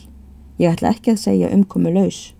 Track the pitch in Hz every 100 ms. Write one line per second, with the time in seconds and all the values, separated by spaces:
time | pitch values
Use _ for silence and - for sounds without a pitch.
0 | - - - - - - 170 165 175 220
1 | - 214 - 196 175 196 196 185 170 180
2 | 180 - - -